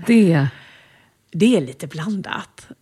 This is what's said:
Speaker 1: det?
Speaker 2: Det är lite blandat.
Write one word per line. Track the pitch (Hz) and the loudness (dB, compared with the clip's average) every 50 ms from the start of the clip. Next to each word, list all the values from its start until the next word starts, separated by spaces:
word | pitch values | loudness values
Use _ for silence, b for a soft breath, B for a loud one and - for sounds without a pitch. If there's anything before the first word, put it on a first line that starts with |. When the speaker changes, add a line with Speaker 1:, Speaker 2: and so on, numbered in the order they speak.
| 170 | 0
Speaker 1:
det? | - 233 226 208 175 165 147 139 131 b b b b b b b b b b b b b _ _ _ | 2 4 4 6 4 4 2 0 -2 b b b b b b b b b b b b b _ _ _
Speaker 2:
Det | - 165 202 240 247 | -4 0 0 2 2
är | 185 | 0
lite | 135 123 131 - - | -2 -6 -10 -14 -14
blandat. | 139 - 156 156 214 208 190 - 101 - - 196 - _ - - - - - | -12 -12 -10 -8 -8 -8 -8 -8 -8 -10 -10 -12 -14 _ -20 -20 -20 -20 -20